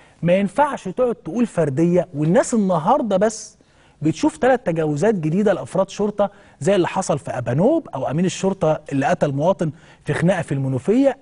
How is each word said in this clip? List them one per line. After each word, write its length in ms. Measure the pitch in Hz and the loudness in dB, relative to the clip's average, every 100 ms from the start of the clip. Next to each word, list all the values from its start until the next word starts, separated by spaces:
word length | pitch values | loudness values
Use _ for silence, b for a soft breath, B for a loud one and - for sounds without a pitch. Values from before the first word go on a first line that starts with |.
| b b | b b
ما 100 | 165 | 0
ينفعش 560 | 185 202 - 294 254 190 | 2 2 0 0 -2 -6
تقعد 260 | 180 247 | -2 -2
تقول 320 | 220 - 196 233 | -2 -6 -2 -2
فردية، 640 | - 156 135 170 175 165 | 0 0 2 2 2 0
والناس 400 | 143 151 208 330 | -2 2 2 2
النهاردة 640 | 226 196 170 160 285 240 190 | 2 2 0 2 2 2 0
بس 400 | 214 - - - b b b b | 0 -2 -12 -20 b b b b
بتشوف 360 | 147 156 302 - | -4 0 -2 0
ثلاث 220 | 254 254 | 2 2
تجاوزات 500 | - 165 156 147 196 | 0 -2 -2 0 0
جديدة 380 | 208 156 175 214 | 0 0 0 0
لأفراد 360 | 175 127 175 190 | 0 -2 -2 -2
شرطة، 400 | - 208 208 - b b b | -2 -4 -2 -4 b b b
زي 140 | 151 | 0
اللي 140 | 196 165 | 0 0
حصل 300 | - 185 160 | -2 -4 -4
في 120 | - | -6
أبانوب 580 | 131 123 131 208 320 - | -8 -4 0 2 2 -2
أو 220 | 160 151 | -8 -4
أمين 140 | 143 | -2
الشرطة 560 | 185 - 190 190 156 156 - | -2 -2 -4 0 0 -2 -2
اللي 140 | 139 135 | -2 0
قتل 260 | 175 156 | 0 0
مواطن 380 | 139 160 190 165 b b b | 0 0 0 -2 b b b
في 100 | - | -6
خناقة 280 | 135 165 190 | 0 0 0
في 100 | 147 | -2
المنوفية، 640 | 139 135 131 - 233 277 - | -4 -2 -2 0 2 2 0